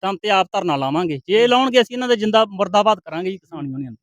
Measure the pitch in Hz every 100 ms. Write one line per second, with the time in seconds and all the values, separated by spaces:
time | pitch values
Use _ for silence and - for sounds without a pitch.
0 | 190 196 214 196 185 202 180 143 135 151
1 | 175 147 - 208 240 247 262 247 226 247
2 | 254 240 214 220 220 190 196 202 208 208
3 | - 156 185 190 _ 160 143 131 135 110